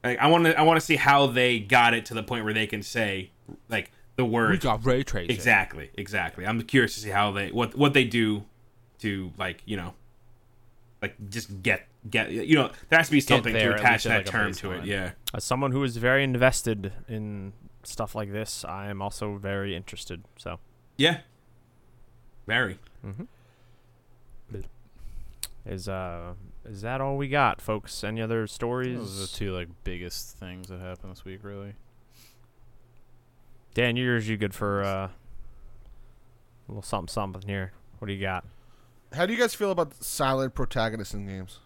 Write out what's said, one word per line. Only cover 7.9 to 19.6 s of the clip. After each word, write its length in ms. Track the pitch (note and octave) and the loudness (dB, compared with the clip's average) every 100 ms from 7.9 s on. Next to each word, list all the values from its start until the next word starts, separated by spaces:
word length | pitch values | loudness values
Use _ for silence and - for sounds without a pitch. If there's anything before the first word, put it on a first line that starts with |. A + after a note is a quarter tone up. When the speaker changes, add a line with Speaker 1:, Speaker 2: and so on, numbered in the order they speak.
Speaker 1:
they 120 | C#3 B2 | 6 4
do 380 | A#2 A2 G#2 G#2 _ - _ _ _ | 2 2 0 -6 _ -20 _ _ _
to, 320 | A2 G2 F#2 E2 | -4 -4 -6 -6
like, 240 | F#2+ E2+ - | -8 -8 -8
you 120 | G#2 | -8
know, 160 | F2 - - _ - - _ _ - _ _ _ | -8 -12 -20 _ -20 -20 _ _ -20 _ _ _
like, 140 | G2+ - G2+ | -8 -8 -10
just 320 | A2 - G2 | -8 -8 -4
get, 260 | G2+ F#2+ - _ A2 | 0 0 -2 _ -2
get, 220 | A2+ A2 | -2 0
you 240 | G#2 - D#3 | -2 4 6
know, 160 | B2+ - - | 6 -2 4
there 100 | D#3+ | 4
has 100 | D#3 | 6
to 40 | |
be 60 | D3 | 4
Speaker 2:
Get 80 | - | 6
Speaker 1:
something 260 | B2 A2+ | 4 4
Speaker 2:
there, 160 | A2+ G#2+ | 4 4
Speaker 1:
to 40 | G#2 | 6
Speaker 2:
at 40 | |
Speaker 1:
attach 100 | G#2+ | 6
Speaker 2:
least 140 | A2+ A#2 | 4 4
at, 20 | |
Speaker 1:
that 80 | A2+ | 2
Speaker 2:
like, 100 | G2 | 2
a 40 | |
Speaker 1:
term 220 | A2+ G#2 | 0 0
to 180 | F#2+ G2 | -2 -6
it. 100 | F2+ | -6
Speaker 2:
baseline. 40 | F2 | -2
Speaker 1:
Yeah. 260 | G2 F#2 - - | -2 -4 -8 -8
Speaker 3:
As 100 | - | -8
someone 300 | - C3 C#3 | -2 0 0
who 100 | B2+ | 0
is 140 | C#3 A#2 | -2 0
very 260 | B2 C3+ | 2 4
invested 680 | C#3 B2 B2+ - - G#2+ G2 F#2+ - | 4 4 4 4 0 -2 -4 -8 -8
in 460 | A2 G#2+ G#2 G2 G2 - - | -8 -8 -8 -12 -14 -20 -20
stuff 320 | - - G#2+ A2 | -14 -6 -6 -4
like 160 | G#2 | -6
this, 320 | G2+ A2 - - | -6 -6 -8 -8
I 220 | F#2+ G2+ | -8 -8
am 140 | G2 | -6
also 340 | G2 - G#2 G2+ | -6 -4 -6 -6
very 380 | G2 G2 | -4 -4